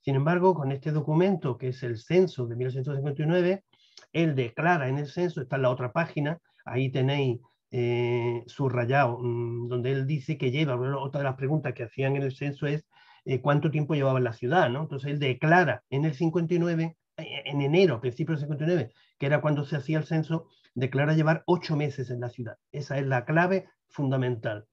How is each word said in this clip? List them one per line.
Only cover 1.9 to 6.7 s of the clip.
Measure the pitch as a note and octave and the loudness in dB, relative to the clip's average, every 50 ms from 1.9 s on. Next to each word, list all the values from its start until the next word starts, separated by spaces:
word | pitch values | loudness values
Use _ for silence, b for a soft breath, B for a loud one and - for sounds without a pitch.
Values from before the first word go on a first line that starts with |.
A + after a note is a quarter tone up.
| A#2 A2 | -6 -8
censo | - - D#3+ F3+ F#3+ F3 - - B2 | -4 2 4 4 4 4 0 -6 -6
de | A#2 A#2 | -4 -4
mil | A#2+ B2+ | -4 -4
ochocientos | B2+ B2 C3+ B2+ C#3 C#3+ | -4 -4 -4 -6 -4 -4
cincuenta | C#3 C3+ D3 C#3 D3 | -4 -4 -4 -4 -2
y | D#3 | 0
nueve, | D3+ E3+ F3+ F3 F3 F#3+ G3 _ _ B B B B B B B B | 2 2 2 4 2 0 -2 _ _ B B B B B B B B
él | _ - E3+ D#3+ C#3+ | _ 0 0 2 2
declara | C3 B2+ A2+ - - D3+ E3+ F3+ E3 C3+ B2+ | 0 -2 -2 -4 -2 2 2 2 2 0 -2
en | C3 C#3+ | -2 -2
el | D3 | -4
censo, | C#3 - F3 F3+ F3 E3 E3+ | -6 -4 -2 -2 -2 -2 -6
está | C3 - D3+ | -6 -4 -2
en | C3+ | 0
la | C3 B2 | 2 0
otra | B2 B2+ C3 A#2+ | 0 0 -4 -4
página, | - E3 E3+ E3 - D3+ C#3+ D3 E3 E3 b b b b b | -2 -2 -2 -2 -2 -4 -2 -2 -4 -6 b b b b b
ahí | - | -6